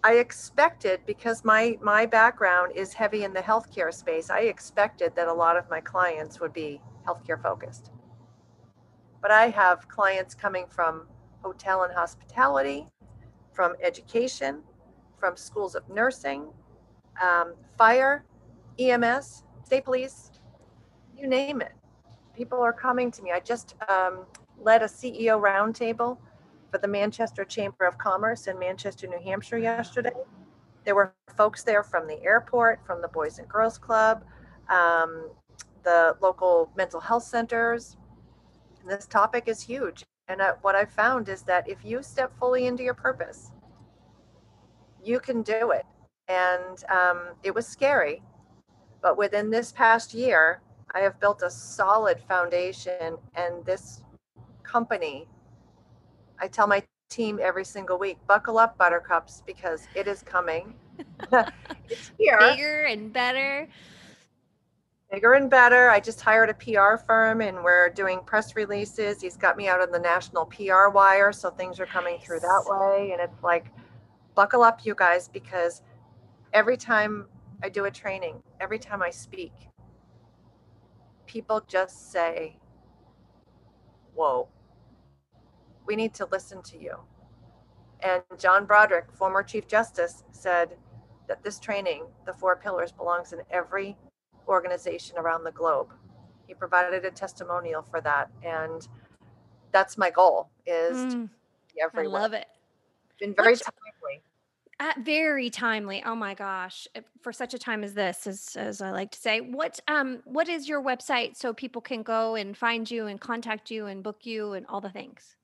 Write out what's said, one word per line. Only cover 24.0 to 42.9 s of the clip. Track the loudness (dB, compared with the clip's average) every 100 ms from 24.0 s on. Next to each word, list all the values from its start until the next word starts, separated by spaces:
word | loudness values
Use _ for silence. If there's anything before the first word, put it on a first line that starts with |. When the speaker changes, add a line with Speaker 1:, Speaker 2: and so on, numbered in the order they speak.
| 0 -2 -16 -20 _ _
Speaker 1:
led | 4 4
a | 4
C | -6 -12 -4
E | 0
O | 2
roundtable | 4 2 0 -2 -6 -4 -4 -6 -14 -20 _ _ _
for | -4
the | -2
Manchester | -2 -2 -2 -6 -6
Chamber | -10 -6 -8 0 -2
of | 0
Commerce | -2 0 -2 -4 -8
in | -6
Manchester, | -6 -6 -10 -12 -12
New | -12
Hampshire | -8 -8 -6 -4
yesterday. | -4 -4 -6 -6 -6 -6 -14 -16 -20 _ _ _
There | -2 2
were | 2 _ _ 0
folks | 0 0
there | 0 0
from | 0 -6 -6
the | -6
airport, | 2 2 2 2 2 2
from | -4 -8
the | -6
Boys | -4 -6 -6
and | -6
Girls | 0 0 -2
Club, | -2 2 2 2 -4 -20 -20 -20 -2
um, | 2 4 2 0 -4 -14 -18 _ _ -20 _
the | 2 6 6 4
local | 0 2 4 4 2 -2
mental | -6 -6
health | -2 -2
centers. | -2 -6 -4 -2 -2 -2 -8 -20 -20 -20 -20 _ _ _ _ _
And | -10
this | -10 -2
topic | 2 2 0 -4
is | -8
huge. | -8 -8 -8 -10 -20 _ -12
And, | -2
uh, | 0 0
what | 0
I | 0
found | 0 0 0 0 -4
is | -10
that | -2 -2 -2
if | -12
you | -8 -10
step | -8 -4 -4 -2
fully | -2 0 -2
into | -4
your | -6